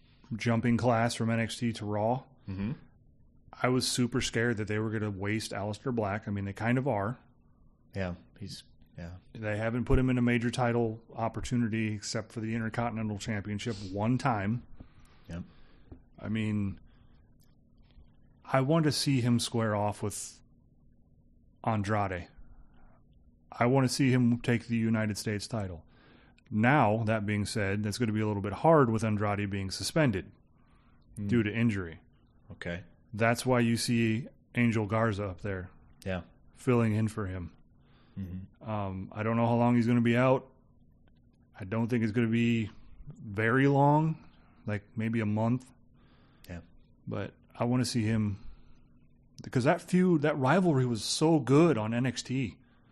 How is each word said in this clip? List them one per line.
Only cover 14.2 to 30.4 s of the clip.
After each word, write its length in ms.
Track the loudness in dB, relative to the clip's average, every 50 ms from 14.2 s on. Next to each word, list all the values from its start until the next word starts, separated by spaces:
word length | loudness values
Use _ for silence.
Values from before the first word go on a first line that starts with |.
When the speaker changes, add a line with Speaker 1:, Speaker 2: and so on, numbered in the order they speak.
| 0 0 0 0 0 -2 -2 -4 -6 -10 -18 -18 -20 -20 -20 -20 -20 -20 -20 -20 -16 -14
Speaker 2:
Yep. 120 | -12 -12 -12 -14 -18 -20 -20 -20 -20 -20 -20 -20 -20 -20 -20 _ _ -12
Speaker 1:
I 80 | -8 -6
mean, 500 | -4 -2 -2 -2 -2 -2 -2 -4 -6 -8 -14 -20 -20 -20 -20 -20 -20 -20 -20 _ -20 -20 _ -20 -20 _ _ _ _ -20 -20 -20 -20 -20 -20 -20 -20 -20 -20 -20 _ _ -6 0 0
I 80 | 2
want 220 | 2 4 4 4 4
to 60 | 2
see 280 | 0 0 0 2 2 2
him 200 | 4 4 2 2
square 360 | 0 0 -2 0 0 0 0
off 260 | 0 0 -2 -2 -4 -6
with 340 | -6 -6 -8 -10 -12 -14 -20 -20 -20 _ _ _ _ _ _ -20 -20 -20 -20 -20 _ _ _ _ _ _ _ _ _ _ _ -4
Andrade. 640 | -2 0 0 0 0 0 0 0 0 -2 -6 -8 -10 -16 -20 -20 -20 -20 -20 -20 -20 -20 -20 -20 -20 -20 -20 _ _ -20 -20 -20 -20 -20 _ _ -8
I 140 | -2 2 2
want 220 | 4 4 4 4
to 60 | 2 2
see 180 | 2 4 4
him 280 | 4 6 4 4 2 2
take 280 | 2 0 0 0 0
the 100 | -2 -2
United 400 | 0 2 2 2 2 0 -2 -2
States 300 | -4 -4 -4 -4 -4 -6
title. 360 | -6 -6 -6 -6 -6 -10 -12 -16 -20 -20 -20 -20 -20 -20 -20 -20 -20 _ _ _ -4
Now, 540 | 0 2 4 4 6 6 6 4 4 2 0
that 180 | 0 0 0 0
being 200 | -2 -2 -2 -2
said, 380 | -2 -2 -2 -2 -2 -2 -2 -2
that's 140 | -2 -2
gonna 160 | -2 0 0 0
be 80 | 0
a 60 | 0
little 140 | 0 -2 -2 -4
bit 100 | -4 -2
hard 360 | 2 4 6 8 8 6 6
with 140 | 4 2 0
Andrade 460 | 0 0 0 0 0 0 -2 -2 -4
being 200 | -4 -4 -6 -6
suspended 560 | -6 -6 -6 -2 0 2 2 2 2 0 -4 -10 -14 _